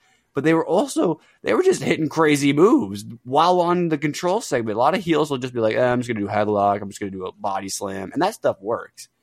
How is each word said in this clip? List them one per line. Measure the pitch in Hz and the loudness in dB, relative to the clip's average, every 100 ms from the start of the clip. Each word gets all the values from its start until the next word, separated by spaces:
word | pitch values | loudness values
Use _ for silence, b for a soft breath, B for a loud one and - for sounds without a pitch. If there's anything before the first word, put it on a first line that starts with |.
| _ _ _ | _ _ _
but | - | -2
they | 143 | 2
were | 165 | 2
also, | - 175 269 302 180 156 b b | 2 0 0 -2 -2 -2 b b
they | - | -2
were | - | 0
just | 370 370 | 2 0
hitting | - - 156 | 0 -2 -2
crazy | 151 160 147 143 | 2 2 4 2
moves | 143 190 302 101 101 110 117 | 4 6 4 0 -6 -12 -16
while | - 135 165 180 | -2 2 4 4
on | 170 175 175 | 2 2 0
the | 156 | 0
Control | 151 139 180 190 | -2 -4 -2 -2
segment. | 175 135 113 107 | -2 -2 -2 0
A | |
lot | 131 | 2
of | 185 | 0
heels | 175 151 151 | 0 0 0
will | 139 | -2
just | 127 | -4
be | 123 | 0
like, | 110 | 0
eh, | 110 | 2
"I'm | 123 123 | 2 0
just | 120 | -2
gonna | 113 | -4
do | 101 | -2
a | |
headlock. | 104 104 104 101 101 | 0 2 2 2 2
I'm | 104 | -4
just | 98 | -10
gonna | 101 | -10
do | 95 92 | -8 -10
a | |
body | 104 104 98 98 | -8 -6 -6 -6
slam." | - 101 98 95 | -8 -8 -8 -8
And | 131 | -2
that | 185 | -2
stuff | 226 135 110 | 0 -2 -2
works. | 98 110 - - - _ | -4 -6 -8 -18 -20 _